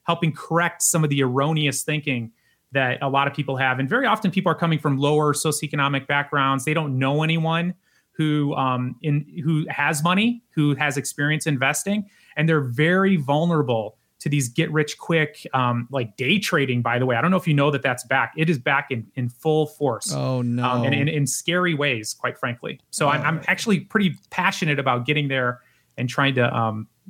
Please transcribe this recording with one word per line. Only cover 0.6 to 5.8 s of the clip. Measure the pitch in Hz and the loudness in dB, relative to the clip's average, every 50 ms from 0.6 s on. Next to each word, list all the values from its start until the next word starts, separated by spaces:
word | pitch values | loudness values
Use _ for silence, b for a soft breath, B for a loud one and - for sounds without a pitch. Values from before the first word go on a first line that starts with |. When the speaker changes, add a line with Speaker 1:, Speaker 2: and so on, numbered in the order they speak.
| 175 170 - - | 0 0 -2 -2
Speaker 1:
some | - - - 165 156 | -2 0 2 2 2
of | 151 | 2
the | 143 139 | 2 2
erroneous | 135 127 123 135 143 156 160 156 151 143 117 - - | 2 2 2 2 0 2 0 0 0 0 -2 -2 -4
thinking | - 151 151 143 151 131 120 113 113 _ _ _ _ _ _ _ _ | -4 -4 -4 -2 -4 -4 -4 -4 -8 _ _ _ _ _ _ _ _
that | 131 139 135 123 131 - | -2 0 0 0 0 -2
a | 143 139 | -2 0
lot | 135 139 139 139 | 2 2 2 0
of | 135 | 0
people | - 139 - 135 | -4 -4 -4 -2
have. | 131 135 131 127 127 | 0 0 0 0 0
And | 135 131 | 0 0
very | 202 254 277 | 0 0 2
often | 226 214 220 - 185 | 2 0 2 0 -2
people | - 190 - 170 | 0 0 0 0
are | 160 | 0
coming | - 175 165 160 147 | 2 2 0 0 0
from | - 151 139 135 | 0 0 0 2
lower | 139 143 151 151 151 147 143 | 2 2 4 4 4 2 2
socioeconomic | 143 - 156 151 - - 143 - 147 | 0 0 -2 -2 -2 -4 -4 -2 0